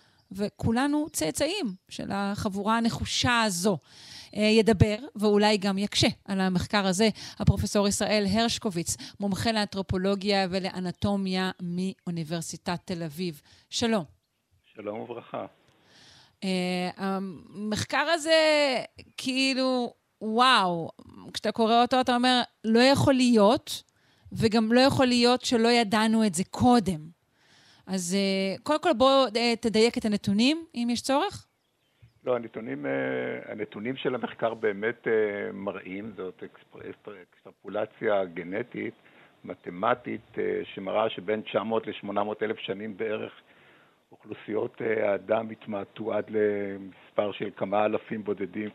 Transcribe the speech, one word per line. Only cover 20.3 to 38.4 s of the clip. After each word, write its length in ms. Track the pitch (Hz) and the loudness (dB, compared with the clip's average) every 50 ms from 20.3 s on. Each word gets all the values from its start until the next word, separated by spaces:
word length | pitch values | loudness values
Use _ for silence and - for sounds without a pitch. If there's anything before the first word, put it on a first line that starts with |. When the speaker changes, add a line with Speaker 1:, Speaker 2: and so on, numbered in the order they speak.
| 220 233 247 262 247 214 190 180 175 165 156 - - - - - - - 87 - | 2 4 4 6 6 4 4 2 0 -2 -4 -8 -12 -16 -20 -20 -20 -18 -18 -12
Speaker 1:
כשאתה 200 | - - - 202 | -10 -4 -4 -4
קורא 300 | - 233 226 214 233 233 | 0 2 2 4 6 4
אותו, 180 | 247 240 269 254 | 4 4 2 2
אתה 140 | 247 254 240 | 2 2 0
אומר, 280 | 247 247 254 254 247 - - _ _ - | 2 2 2 2 2 0 -4 _ _ -2
"לא 160 | 220 220 240 | 2 4 6
יכול 340 | 254 269 277 262 - 302 269 | 6 6 6 6 6 4 6
להיות", 680 | 254 262 247 240 214 196 208 - - - - - - - _ _ _ _ _ _ _ _ - | 6 6 6 8 8 8 6 6 4 0 -8 -12 -12 -12 _ _ _ _ _ _ _ _ -12
וגם 400 | - - 208 226 202 240 220 220 | -4 0 0 2 2 2 2 4
לא 80 | 233 254 | 6 6
יכול 260 | 262 269 - - 262 | 6 6 6 4 4
להיות 380 | 247 247 240 240 240 254 247 - | 4 4 4 4 4 4 2 0
שלא 240 | - 247 226 226 233 | 0 2 4 4 4
ידענו 580 | 240 240 233 196 226 214 220 226 220 226 220 | 4 4 2 2 2 2 2 4 4 4 2
את 80 | 214 156 | 2 2
זה 80 | 180 190 - | -2 -4 -4
קודם. 640 | - - 240 247 247 240 175 190 175 151 156 165 - _ _ _ _ _ _ _ _ _ _ _ _ _ - | -2 2 6 6 6 6 4 2 -4 -4 -8 -14 -20 _ _ _ _ _ _ _ _ _ _ _ _ _ -10
אז, 300 | - 190 190 175 170 190 196 | -6 -4 -4 -2 0 0 0
אה, 440 | 196 196 190 190 190 196 185 - | 2 2 2 0 0 -2 -4 -4
קודם 180 | - - 302 302 | 0 0 0 2
כל, 100 | - 349 | 4 2
בוא, 340 | 294 214 262 269 269 269 262 214 208 | 4 6 6 6 6 6 4 4 2
אה, 180 | 233 233 233 233 226 | 0 2 2 0 0
תדייק 380 | - 226 185 214 226 240 - 247 | -2 0 4 4 4 4 2 0
את 60 | - | -2
הנתונים, 600 | 214 208 202 - 208 196 208 240 269 320 330 330 _ - | -2 -2 0 0 2 2 4 4 4 2 0 -4 _ -6
אם 140 | 240 240 240 | -4 -2 -2
יש 120 | 240 220 | -2 -2
צורך. 440 | - - 269 294 370 415 - - - _ _ _ _ _ _ _ _ _ _ _ - _ _ _ - | 0 0 2 2 2 -2 -6 -10 -20 _ _ _ _ _ _ _ _ _ _ _ -20 _ _ _ -2
Speaker 2:
לא, 120 | 131 123 | -2 -2
הנתונים, 500 | 120 117 110 - - 113 127 135 147 143 | -2 -2 -8 -12 -10 -8 -8 -8 -6 -4
אה, 60 | 135 135 135 131 131 131 127 127 127 123 123 - 110 | -4 -4 -2 -2 -4 -4 -4 -4 -6 -8 -8 -10 -12
הנתונים 440 | 110 107 104 - - 104 107 127 135 | -8 -8 -8 -8 -8 -8 -6 -6 -6
של 180 | - - 139 127 | -4 -4 -4 -4
המחקר 400 | 123 117 - - - 123 113 113 | -4 -6 -8 -6 -4 -4 -4 -4
באמת, 540 | 113 113 107 98 98 107 117 120 - - 117 | -2 -2 -2 -2 0 -4 -4 -4 -4 -2 0
אה, 40 | 113 110 107 104 101 101 101 101 | 2 2 2 0 -2 -4 -6 -8
מראים, 600 | 98 98 98 101 90 98 - 92 92 101 104 113 95 | -8 -8 -8 -8 -8 -8 -12 -10 -10 -10 -10 -12 -12
זאת 260 | 98 92 92 - - | -10 -12 -12 -12 -14
אקספר-, 800 | 101 87 _ - - _ - - - 95 95 _ - 107 101 92 | -18 -18 _ -20 -20 _ -20 -18 -16 -16 -16 _ -16 -18 -18 -18
אקסטרפולציה 1000 | 87 _ _ _ _ 98 _ _ - 98 95 104 110 - _ - 113 110 104 98 95 | -20 _ _ _ _ -20 _ _ -14 -8 -6 -6 -6 -6 _ -6 -2 0 0 0 0
גנטית, 720 | 87 82 90 | -2 -6 -10